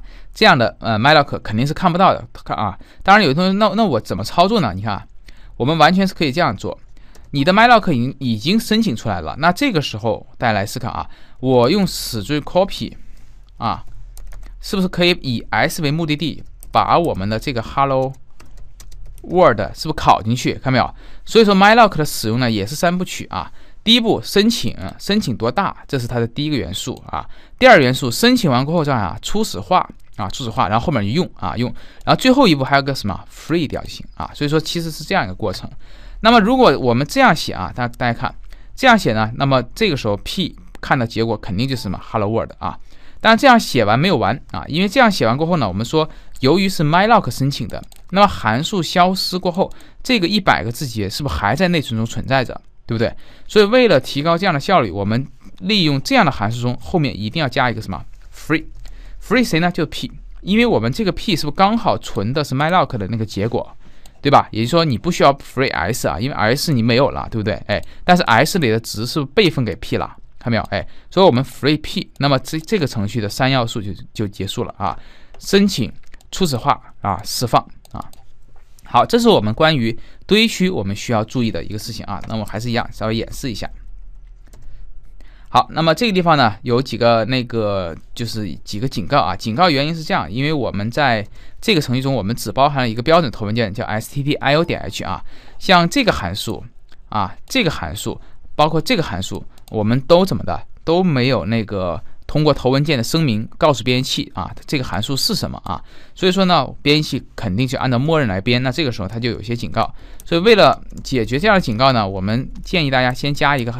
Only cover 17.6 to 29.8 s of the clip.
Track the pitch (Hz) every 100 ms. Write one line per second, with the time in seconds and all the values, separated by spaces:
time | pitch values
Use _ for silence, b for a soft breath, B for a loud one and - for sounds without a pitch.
17.6 | - - 139 131 131 139 - - - -
18.6 | - - - - - - - 175 165 110
19.6 | 87 - 160 - 160 107 110 123 - -
20.6 | 131 127 85 b b b - 226 208 190
21.6 | 202 233 214 156 147 - 110 117 123 107
22.6 | 98 147 170 180 180 - - 92 - b
23.6 | b b - 240 226 123 - 196 208 233
24.6 | - - 95 - - 208 208 110 113 196
25.6 | 190 - - 139 120 123 117 - 147 151
26.6 | - - - - - - - b b -
27.6 | 254 202 123 131 131 - 240 254 160 123
28.6 | 139 175 147 127 92 - - 208 220 87
29.6 | 98 180